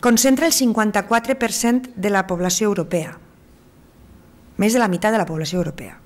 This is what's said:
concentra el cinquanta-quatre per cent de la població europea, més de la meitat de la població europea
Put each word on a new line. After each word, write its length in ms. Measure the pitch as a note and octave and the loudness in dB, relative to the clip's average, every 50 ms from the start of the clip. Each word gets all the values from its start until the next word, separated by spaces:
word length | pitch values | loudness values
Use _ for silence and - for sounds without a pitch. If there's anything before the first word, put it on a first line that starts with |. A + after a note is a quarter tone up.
| - | 4
concentra 420 | A#3+ A#3 A3+ - C4+ C4 B3+ D#4 | 4 4 4 4 4 4 4 2
el 60 | E4 | 2
cinquanta-quatre 840 | - - C4+ A#3+ A3 A3 G#3+ G#3+ G3 G#3 G3 G3+ A3+ A#3 A#3 A#3+ C4+ C4 | 2 2 0 0 2 2 0 0 0 -2 -2 2 0 0 0 0 -2 -2
per 140 | B3 A3 - | -2 -4 -2
cent 300 | - - A#3 A#3+ B3+ B3+ - - | 0 0 2 2 2 -2 -4 -10
de 140 | - F#3 G#3 | -4 -2 0
la 140 | G3+ G3 F#3 F#3 | 0 0 0 -2
població 400 | F#3 F3 F3+ F#3 F3 - A3 G#3 | -2 -2 -2 -2 0 0 0 0
europea, 460 | G3+ F#3+ D#3+ - - E3+ D#3+ D#3+ D#3+ - - - _ _ - - - _ _ - _ - - - _ - - - - - - - - - - - - - | 0 0 -2 -2 -2 -4 -4 -4 -12 -16 -20 -20 _ _ -20 -20 -20 _ _ -20 _ -20 -20 -20 _ -20 -20 -20 -20 -20 -20 -20 -20 -20 -20 -20 -6 -2
més 160 | G3 G#3+ A3+ | 0 2 2
de 40 | B3+ | 2
la 80 | A#3+ G#3 | 2 2
meitat 240 | F3+ E3+ F3+ G#3+ A3 | 0 0 0 0 2
de 60 | A3 | 0
la 60 | F3+ D#3+ | 0 -2
població 320 | D#3+ D#3 D#3+ C#3+ E3+ F3+ | -4 -6 -6 -4 -2 -2
europea 340 | F3 D#3 - - B2+ F#2+ - - - | -2 -2 -6 -10 -14 -16 -18 -20 -20